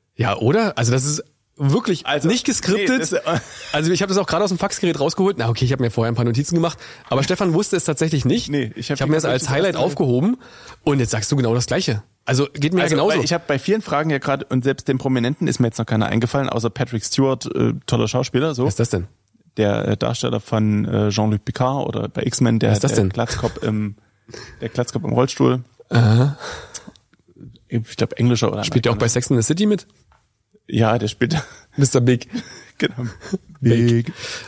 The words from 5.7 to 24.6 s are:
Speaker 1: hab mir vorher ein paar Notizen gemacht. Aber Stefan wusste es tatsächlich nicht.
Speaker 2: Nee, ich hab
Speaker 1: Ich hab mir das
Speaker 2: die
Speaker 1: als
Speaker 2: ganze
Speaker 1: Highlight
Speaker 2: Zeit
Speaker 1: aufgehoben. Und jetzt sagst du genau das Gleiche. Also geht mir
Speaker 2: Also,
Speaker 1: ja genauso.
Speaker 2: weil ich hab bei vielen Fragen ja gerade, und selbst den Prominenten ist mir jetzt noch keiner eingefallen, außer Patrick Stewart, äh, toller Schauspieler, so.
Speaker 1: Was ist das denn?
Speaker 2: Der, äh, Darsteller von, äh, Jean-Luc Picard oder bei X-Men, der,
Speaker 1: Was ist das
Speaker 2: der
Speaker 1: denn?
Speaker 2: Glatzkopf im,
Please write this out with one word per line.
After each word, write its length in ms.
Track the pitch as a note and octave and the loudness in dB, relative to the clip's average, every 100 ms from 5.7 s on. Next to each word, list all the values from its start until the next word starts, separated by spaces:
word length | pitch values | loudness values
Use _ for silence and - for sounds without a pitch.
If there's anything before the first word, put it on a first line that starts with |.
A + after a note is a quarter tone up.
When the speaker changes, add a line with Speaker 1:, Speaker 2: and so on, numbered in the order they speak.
Speaker 1:
hab 80 | C3+ | 0
mir 100 | A#2+ | 0
vorher 220 | A#2 A2+ | 0 0
ein 20 | |
paar 100 | A#2 A#2+ | 0 0
Notizen 280 | A#2 D3 E3+ | 0 0 2
gemacht. 220 | E3 - - - - | 0 -2 -16 -14 -4
Aber 140 | C3+ | 0
Stefan 280 | - F#3 F#3+ | 0 0 2
wusste 220 | E3 G#3 F3+ | 2 2 0
es 80 | |
tatsächlich 400 | - D3 D#3+ D3+ | 0 0 0 0
nicht. 240 | B2 A3 F#3 | 2 0 0
Speaker 2:
Nee, 200 | C#3+ A2+ - | -2 -4 -6
ich 140 | - | -6
hab 60 | C#3+ | -2
Speaker 1:
Ich 60 | |
hab 60 | C#3 | 0
mir 60 | D#3 | 2
das 60 | |
Speaker 2:
die 40 | D3+ | 2
Speaker 1:
als 120 | B2+ | 0
Speaker 2:
ganze 100 | B2+ | 0
Speaker 1:
Highlight 200 | C#3 F#3+ | 0 0
Speaker 2:
Zeit 80 | D#3 | 0
Speaker 1:
aufgehoben. 540 | C#3+ C#3+ D3 B2 F#3 B3+ - - - - | -2 0 2 2 2 0 -6 -20 -20 -6
Und 140 | - C#3 | 0 2
jetzt 100 | A#2 | 2
sagst 200 | A2+ - | 0 -2
du 40 | C#3 | 0
genau 180 | A#2+ | 2
das 120 | A#2+ - | 0 0
Gleiche. 360 | D3 F#3 G#2 - _ - | -2 0 -2 -6 _ -2
Also 220 | C3 C#3+ | 0 0
geht 220 | - C#3+ | -2 0
mir 80 | F3+ | 0
Speaker 2:
Also, 140 | D3+ D#3 | 2 2
Speaker 1:
ja 40 | |
genauso. 140 | F3+ F3 | 2 2
Speaker 2:
weil 60 | |
ich 80 | D3 | 0
hab 140 | E3+ - | -2 0
bei 120 | C3+ | -2
vielen 240 | - A3 | 0 -2
Fragen 280 | - D3 D#3 | 0 -2 0
ja 80 | C#3+ | 0
gerade, 260 | - C3 | 0 -2
und 180 | - B2+ | -2 -2
selbst 240 | C3 C3 - | 0 -2 -2
den 100 | C3 | -2
Prominenten 500 | C3+ B2+ A#2 D#3 D3+ | 0 0 0 0 -2
ist 100 | - | 2
mir 100 | A#2+ | 0
jetzt 100 | - | 0
noch 80 | A2+ | -2
keiner 200 | A2 A2 | 0 2
eingefallen, 420 | A2+ A#2+ C#3 C3+ | 0 0 0 -2
außer 200 | A#2 A2 | -2 -2
Patrick 320 | - B2+ A#2 | -2 -4 -4
Stewart, 420 | - - C3+ C3 - - | -4 0 2 0 -4 0
äh, 160 | A#2 A#2+ - | 0 -2 -2
toller 220 | A#2+ A2 | 0 0
Schauspieler, 460 | B2+ C3 B2 D#3 | 0 0 0 -2
so. 100 | B2+ | 0
Speaker 1:
Was 100 | B2+ | -2
ist 60 | - | 0
das 100 | A#2 | 0
denn? 160 | F#2+ F2+ _ _ _ _ - | -2 -4 _ _ _ _ 0
Speaker 2:
Der, 300 | G#2 A2 G2+ | 0 2 0
äh, 100 | G#2 | -2
Darsteller 440 | A#2 A#2 B2 A2+ | -2 -2 -2 -4
von, 440 | - A2 G#2+ G#2 - | -2 0 2 0 0
äh, 240 | G#2+ G#2 | 0 0
Jean-Luc 340 | G#2 G#2+ G#2+ | 0 0 0
Picard 420 | - - B2+ C#3 - | -4 -2 0 0 -4
oder 220 | A2 G#2 | -4 -6
bei 160 | - | -4
X-Men, 340 | C3+ - B2 A2+ | -2 0 2 2
der, 120 | A2+ | 2
Speaker 1:
Was 80 | G#2+ | 2
ist 60 | |
das 80 | - | 2
Speaker 2:
der 80 | A2 | 2
Speaker 1:
denn? 60 | F#2+ | 2
Speaker 2:
Glatzkopf 480 | A#2+ A#2+ - A2+ - | 0 -4 -2 -4 -2
im, 320 | A2+ G#2+ G#2 G#2 _ _ - - - - | -4 -2 -4 -8 _ _ -20 -20 -18 -12